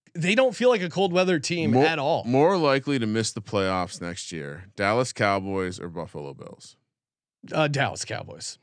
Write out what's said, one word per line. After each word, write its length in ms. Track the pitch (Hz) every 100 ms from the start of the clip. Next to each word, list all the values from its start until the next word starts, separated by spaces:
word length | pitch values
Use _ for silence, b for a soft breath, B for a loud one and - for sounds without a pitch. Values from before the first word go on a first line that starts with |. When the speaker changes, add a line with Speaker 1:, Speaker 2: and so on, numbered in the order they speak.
| _
Speaker 1:
They 200 | - 165 214
don't 200 | 262 202
feel 140 | 247
like 120 | 233
a 80 | 180
cold 240 | 165 190
weather 240 | 175 185 175
team 320 | - 170 160
Speaker 2:
More, 120 | 120 151
Speaker 1:
at 140 | 160
all. 240 | 139 156 95
Speaker 2:
more 320 | 131 156 190
likely 400 | 151 135 131 139
to 80 | 113
miss 260 | 107 110
the 80 | -
playoffs 600 | 101 104 95 92 87 -
next 300 | 87 85 -
year, 340 | 82 71 73 95 -
Dallas 380 | 98 113 127
Cowboys 680 | - 107 98 95 95 92 92
or 100 | 87
Buffalo 440 | 85 82 78 71
Bills? 420 | 67 - - - - _ _ _ _ _ _ -
Speaker 1:
Uh, 140 | 160 151
Dallas 360 | 135 123 -
Cowboys. 540 | - - - - - -